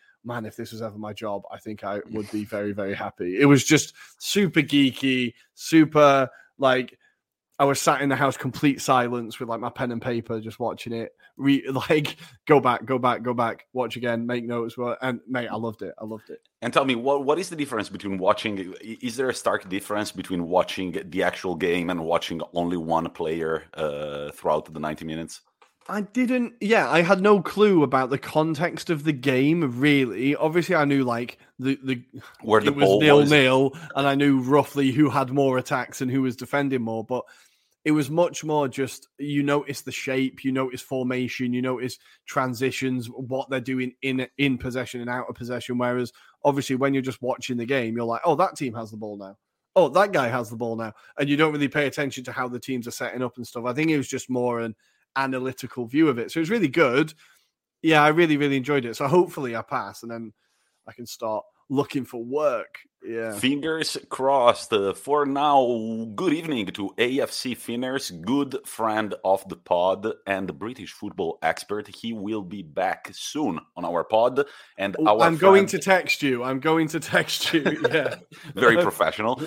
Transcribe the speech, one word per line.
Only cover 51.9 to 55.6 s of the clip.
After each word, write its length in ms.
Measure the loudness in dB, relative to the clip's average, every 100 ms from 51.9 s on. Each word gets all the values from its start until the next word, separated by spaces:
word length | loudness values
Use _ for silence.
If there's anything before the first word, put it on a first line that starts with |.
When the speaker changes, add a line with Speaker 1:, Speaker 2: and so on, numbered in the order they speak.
| -2 -6 -6
Speaker 1:
to 80 | -10
how 160 | -8 -6
the 120 | -6
teams 260 | -6 -6 -6
are 60 |
setting 300 | -8 -6 -4
up 160 | -6 -8
and 80 | -14
stuff. 180 | -8
I 80 | -4
think 180 | -2 0
it 60 | 0
was 120 | -2
just 200 | -6 -4
more 320 | -2 -2 -2
an 160 | -6 -10 _ _ _ -4
analytical 720 | -2 -4 -6 -8